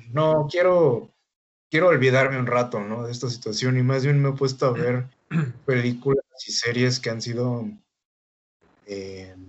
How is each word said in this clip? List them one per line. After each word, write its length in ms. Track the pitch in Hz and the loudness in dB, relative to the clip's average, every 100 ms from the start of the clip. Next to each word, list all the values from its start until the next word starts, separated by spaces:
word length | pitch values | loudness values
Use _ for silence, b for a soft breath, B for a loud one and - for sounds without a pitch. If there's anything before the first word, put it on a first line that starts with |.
| 117 | -8
no, 340 | 123 156 156 147 | -2 2 2 0
quiero, 600 | 175 180 180 156 113 104 _ _ _ _ _ - | 2 4 4 4 2 -6 _ _ _ _ _ -4
quiero 200 | 156 180 | 2 4
olvidarme 500 | 147 131 127 131 131 | 6 4 4 2 0
un 80 | 123 | 0
rato, 320 | 123 120 110 | 0 0 -4
¿no? 260 | 104 113 120 | -6 -6 -8
de 60 | |
esta 180 | 120 123 | -6 -6
situación, 480 | 117 113 107 127 127 | -6 -6 -4 0 2
y 60 | |
más 220 | 127 135 135 | 2 2 2
bien 160 | 143 | 2
me 80 | 139 | 2
he 40 | |
puesto 340 | 135 135 131 139 | 0 -2 0 0
a 40 | |
ver 340 | 117 120 123 127 _ - | 0 0 -2 -4 _ -6
<clears throat> 360 | 165 139 - - | -2 -2 -6 -2
películas 580 | 127 120 120 135 135 - - - | 0 0 -2 0 0 -2 -14 -8
y 40 | |
series 480 | 107 120 120 127 127 | -4 -2 0 0 0
que 80 | 120 | -4
han 120 | 113 | -6
sido... 460 | 117 117 123 120 107 107 _ _ _ _ _ _ _ _ _ _ - | -6 -4 -2 -4 -6 -12 _ _ _ _ _ _ _ _ _ _ -14
Eh, 500 | 101 95 95 95 92 | -12 -12 -14 -16 -20